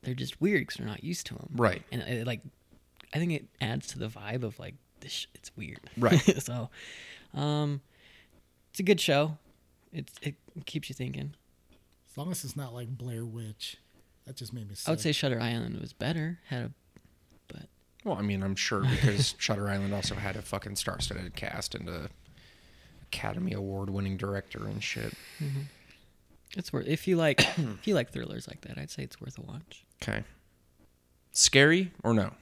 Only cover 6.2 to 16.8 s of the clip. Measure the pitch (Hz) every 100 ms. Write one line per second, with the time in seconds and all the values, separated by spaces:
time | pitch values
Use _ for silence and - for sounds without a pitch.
6.2 | - 180 - 123 110 - - - - -
7.2 | - 143 147 147 147 143 - _ - -
8.2 | - - _ _ _ - 190 202 - 143
9.2 | 156 151 _ _ _ _ _ 160 139 -
10.2 | - 143 - - 139 160 - 131 127 135
11.2 | 139 147 _ _ _ - _ _ _ -
12.2 | 151 180 131 131 135 120 120 127 123 117
13.2 | 117 110 110 107 - - _ _ _ _
14.2 | - 127 117 123 107 101 - 165 160 147
15.2 | 143 117 117 117 117 - - - 120 165
16.2 | 156 175 - 127 120 131